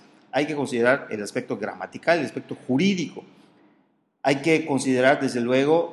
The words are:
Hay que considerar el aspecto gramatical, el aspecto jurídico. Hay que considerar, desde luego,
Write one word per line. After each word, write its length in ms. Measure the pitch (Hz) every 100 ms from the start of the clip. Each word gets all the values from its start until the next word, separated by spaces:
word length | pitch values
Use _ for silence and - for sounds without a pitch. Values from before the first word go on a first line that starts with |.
| - _ _
Hay 160 | 131 151
que 80 |
considerar 540 | 147 120 120 120 - -
el 120 | 107
aspecto 360 | 104 127 - 110
gramatical, 600 | 98 92 95 101 - 170
el 60 |
aspecto 320 | 123 - - 139 -
jurídico. 580 | 131 190 185 135 - - - _ _ _ _ _ _ _ _
Hay 140 | - 139
que 280 | 165 160
considerar, 560 | 160 135 131 127 131 143
desde 200 | 131 120
luego, 520 | 120 131 139 165 165